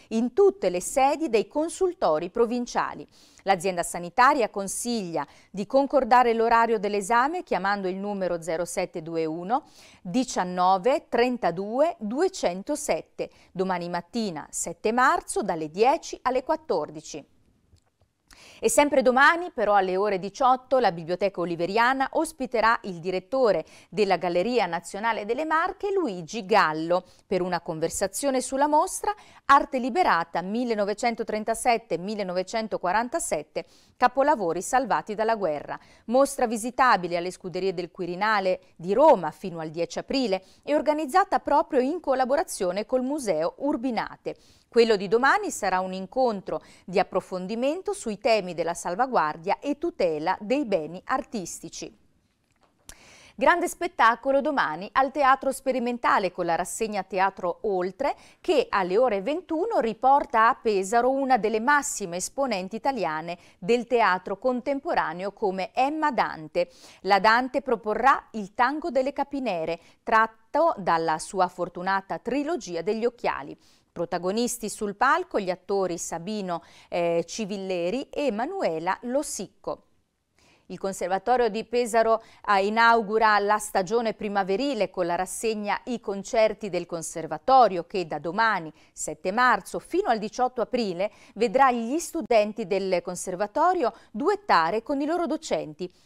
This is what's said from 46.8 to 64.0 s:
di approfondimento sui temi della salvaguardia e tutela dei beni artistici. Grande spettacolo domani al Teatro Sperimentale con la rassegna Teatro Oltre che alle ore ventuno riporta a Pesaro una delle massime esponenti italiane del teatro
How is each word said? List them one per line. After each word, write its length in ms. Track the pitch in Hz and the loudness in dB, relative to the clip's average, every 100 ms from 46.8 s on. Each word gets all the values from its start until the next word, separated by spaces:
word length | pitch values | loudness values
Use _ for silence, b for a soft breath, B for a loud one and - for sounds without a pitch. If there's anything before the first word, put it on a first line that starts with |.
| B | B
di 140 | 185 | 0
approfondimento 920 | 175 185 - 185 185 226 269 349 415 | 0 -2 -4 -6 -6 -2 -2 -2 -6
sui 280 | 381 233 196 | -6 -6 -2
temi 340 | 247 220 180 | 2 2 0
della 220 | 160 165 180 | -4 -4 -4
salvaguardia 840 | 180 185 262 202 156 156 170 196 | -4 -2 0 2 0 -2 -4 -2
e 220 | 285 285 | -2 -4
tutela 580 | 339 - 180 151 165 190 | -4 -2 -2 0 -2 -4
dei 240 | 208 277 | -2 -2
beni 380 | 233 185 151 180 - | 0 -2 -4 -10 -6
artistici. 840 | 262 - 214 165 - 165 - 165 - _ _ _ _ _ _ _ _ - B B B B | -6 -4 -8 -8 -12 -14 -14 -14 -16 _ _ _ _ _ _ _ _ -20 B B B B
Grande 340 | B 294 349 359 | B 4 4 2
spettacolo 720 | - 359 - 233 - 269 277 | -4 -4 2 4 4 2 2
domani 460 | 294 262 156 156 - | 2 0 -2 -4 -4
al 180 | - 269 | 0 0
Teatro 420 | 302 262 269 269 | 2 4 4 0
Sperimentale 800 | 262 269 254 240 240 294 262 180 | -4 -2 -2 -2 -2 0 2 0
con 140 | - 170 | -2 -2
la 80 | |
rassegna 480 | 165 180 - 220 202 | -2 -2 -4 -4 -4
Teatro 580 | - 190 196 - 269 - | -4 0 0 0 -6 -4
Oltre 540 | 220 185 185 - 277 - B B | -2 -2 -2 -2 -4 -4 B B
che 260 | - 302 - | 0 0 2
alle 300 | 202 180 196 | 0 0 2
ore 240 | 254 196 | 2 2
ventuno 560 | 202 330 359 320 453 370 | -2 -4 -4 -4 -2 0
riporta 680 | 226 208 262 277 302 226 226 | -2 2 4 4 4 4 4
a 40 | |
Pesaro 560 | 269 226 185 190 233 247 | 2 0 -2 0 2 2
una 300 | 269 262 247 | 2 2 2
delle 200 | 214 220 | 0 0
massime 580 | 247 294 277 - 185 208 | 2 2 0 -6 -8 -8
esponenti 580 | - - 269 190 185 - | -6 -4 -4 -4 -6 -6
italiane 640 | 277 262 170 156 170 175 b b | -4 -2 -2 -4 -6 -10 b b
del 300 | 175 240 - | 0 0 2
teatro 500 | 233 | 2